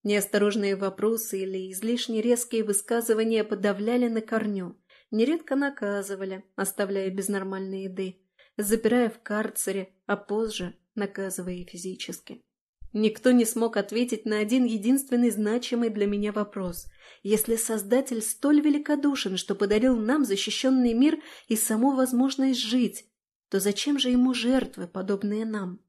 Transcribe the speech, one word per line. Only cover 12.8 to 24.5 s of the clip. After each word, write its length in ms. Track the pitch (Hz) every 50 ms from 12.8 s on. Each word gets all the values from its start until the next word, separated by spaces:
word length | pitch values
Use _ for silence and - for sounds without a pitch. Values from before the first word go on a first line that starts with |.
| - - -
Никто 380 | 214 214 214 214 - - 254
не 120 | 247 247 226
смог 340 | 226 - 226 233 226 226
ответить 480 | 202 196 - 208 233 247 240 226 214 -
на 120 | 220 214
один 280 | 208 214 208 240 262 247
единственный 680 | 233 226 214 196 233 269 277 269 - 247 240 240 233
значимый 580 | 226 214 214 208 214 247 247 - 247 233 240 226
для 160 | 208 208 202
меня 260 | 208 202 202 208 208
вопрос. 540 | 202 214 208 208 - 202 185 180 175 - - - - - - - - _ -
Если 320 | 196 214 214 - 233 226
Создатель 680 | 226 - - 226 214 196 202 240 262 277 - 240 220
столь 400 | 214 - - - - 285 302 294
великодушен, 760 | 302 302 285 294 294 - 294 285 277 285 277 262 - 202 190
что 180 | 180 - - 202
подарил 400 | 196 208 202 208 214 240 262 254
нам 260 | 226 214 220 269 311 277
защищённый 680 | 226 196 - - 220 214 - - 262 262 262 247 240 226
мир 260 | 233 269 302 320 311 - - - - _
и 80 | _ 226
саму 400 | 220 - - 220 214 240 277 269
возможность 640 | 262 262 254 254 240 254 269 269 - 262 269 254 233
жить, 460 | - 214 240 254 247 - - - - _ _ _ _ _ _ _ _ _
то 100 | - 196
зачем 380 | 185 208 202 - - 294 285
же 120 | 269 247 254
ему 260 | 247 247 247 262 247
жертвы, 520 | 240 226 240